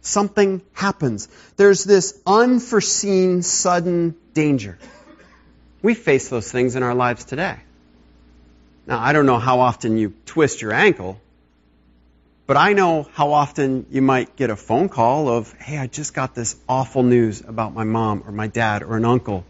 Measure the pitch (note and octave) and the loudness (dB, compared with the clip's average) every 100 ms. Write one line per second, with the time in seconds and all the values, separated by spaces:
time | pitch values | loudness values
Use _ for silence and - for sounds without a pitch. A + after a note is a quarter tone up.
0 | - G#3 G3+ G3+ G3+ F#3+ - - G3 - | -2 -2 -2 2 2 0 -8 -6 -4 -2
1 | C#3+ G#2+ - - - - G3+ F#3+ F#3 G3+ | -4 -4 -10 -20 -20 4 4 4 4 2
2 | F3 - - G#3 B3 B3 A#3 G#3+ G3 - | 2 -8 0 4 4 2 2 -2 0 -4
3 | G3+ F#3+ F#3 F3+ E3+ - F#3 F3 F3 F3 | 0 2 2 0 -2 -2 0 0 0 0
4 | E3+ E3 _ - D3+ C#3 G#2 F2 - - | -2 -4 _ -2 0 0 -4 -16 -20 -20
5 | - - - _ _ _ _ _ G3+ A#3 | -20 -20 -20 _ _ _ _ _ -2 0
6 | - C3+ - B2 G#2 B2+ B2+ A#2+ B2+ B2 | 2 0 0 -8 -6 -2 -2 0 -2 0
7 | B2 A#2+ - C3 F3+ - - _ _ _ | -2 -2 -8 -8 -6 -8 -18 _ _ _
8 | _ _ _ - _ _ _ _ - B2+ | _ _ _ -20 _ _ _ _ -8 -4
9 | A#2+ D3+ C#3 B2 B2 B2+ B2+ - A#2 A2 | 0 2 4 2 2 2 2 0 -2 -2
10 | G#2+ - - - C#3+ - A2 A2+ G3+ - | -2 -6 -10 0 0 0 -4 0 2 0
11 | F#2 G2 _ _ _ _ _ _ _ _ | -6 -14 _ _ _ _ _ _ _ _
12 | _ _ _ _ - C#3 F3 G3+ F#3 D#3+ | _ _ _ _ 0 2 4 4 2 0
13 | D3 - D3 D3 C#3 - C#3 C3 - C3+ | -4 -4 0 2 0 -2 -2 -2 -4 0
14 | C3+ C3 A#2+ _ B2+ G#2 - A#2+ F#3+ - | 2 2 -2 _ -4 -4 -2 0 0 0
15 | A#2 C#3 D3 A#2 G#2+ - - D3 C3 - | 0 2 0 -2 -4 -16 -12 -8 -8 -8
16 | D3+ - C3 - A2+ - - B2+ B2+ C3+ | -10 -6 -6 -6 -8 -10 -4 -4 -2 0
17 | B2+ B2 A2+ G2+ - A2 A2 G2 A2 A2+ | 4 4 2 -2 -12 -8 -8 -4 -2 0
18 | A2+ G#2 G#2 G#2 G#2+ G#2+ A2+ G#2 E2 A2+ | 0 -2 -6 -8 -6 -2 -2 -2 -4 -2
19 | A#2 B2 - G2 F2+ | 2 0 0 -8 -8